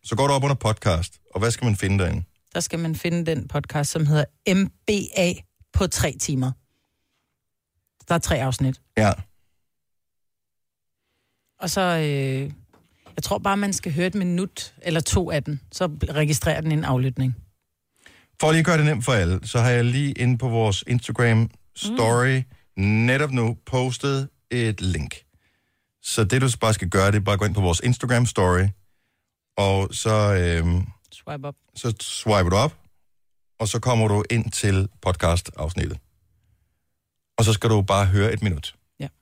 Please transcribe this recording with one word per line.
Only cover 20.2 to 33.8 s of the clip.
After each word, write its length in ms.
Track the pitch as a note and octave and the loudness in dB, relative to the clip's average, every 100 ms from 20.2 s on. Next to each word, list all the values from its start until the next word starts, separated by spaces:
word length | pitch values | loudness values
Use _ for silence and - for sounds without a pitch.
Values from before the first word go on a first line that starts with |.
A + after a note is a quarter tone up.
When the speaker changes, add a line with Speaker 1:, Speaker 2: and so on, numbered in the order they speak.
| B2 A#2+ | 0 2
Speaker 1:
på 120 | B2+ | 0
vores 340 | A#2 A2 G2 - | 2 2 0 0
Instagram 640 | A#2+ - A2 A#2+ A2+ A#2 - _ - | -2 -2 0 4 4 2 -4 _ -10
story 680 | G3+ B3 A2+ A#2+ B2+ C3 B2+ - _ - | -4 0 2 4 2 0 -2 -12 _ -2
Speaker 3:
Mm. 80 | G2 | 2
Speaker 1:
netop 460 | A2 A#2 C3+ D3+ | 2 4 2 0
nu 260 | B2+ A2+ A#2 - | 0 0 -2 -4
postet 640 | C3 B2+ B2 C#3+ C#3 C#3 _ _ | -2 -2 -2 -2 -2 -4 _ _
et 300 | B2 A2+ G2 | -2 -2 -2
link. 340 | F#2 E2 C#2 - _ _ _ _ _ _ _ _ | -2 -2 -6 -10 _ _ _ _ _ _ _ _
Så 200 | - - | -6 -2
det, 180 | G2+ C3 | 0 2
du 80 | C3 A#2 | 0 0
bare 120 | A2+ | 0
skal 160 | G#2+ F2+ | 0 0
gøre, 180 | G2 G2 | 2 2
det 40 | G#2 | 2
er 40 | |
bare 120 | G2 | 0
at 60 | G2+ | 0
gå 60 | G#2 | 0
ind 100 | G2 | 0
på 60 | |
vores 200 | F2+ D#2+ | 0 0
Instagram 420 | - B2+ A#2+ A#2+ A#2+ | 0 0 0 2 2
story, 420 | - F#2 F2+ G2 - _ _ _ _ _ _ _ - | 2 2 4 2 -2 _ _ _ _ _ _ _ -2
og 320 | G2 G2 G2 | 2 2 -2
så... 420 | - A2+ G#2+ G#2 F#2+ | -4 0 2 2 2
Øhm, 500 | F2 E2+ E2 F2 - - _ | 2 2 2 0 -2 -10 _
Speaker 2:
Swipe 360 | - - D3 C#3+ | -20 -14 -12 -12
op. 80 | - _ - | -16 _ -6
Speaker 1:
så 180 | B2 G#2+ | -6 -6
swiper 480 | - - A2+ G#2 F2 | -8 -6 0 2 4
du 60 | G2 | 2
op, 180 | D3 - - _ _ _ _ _ _ _ | 2 -4 -20 _ _ _ _ _ _ _
og 80 | A2 | -4
så 120 | |
kommer 280 | A#2+ | -2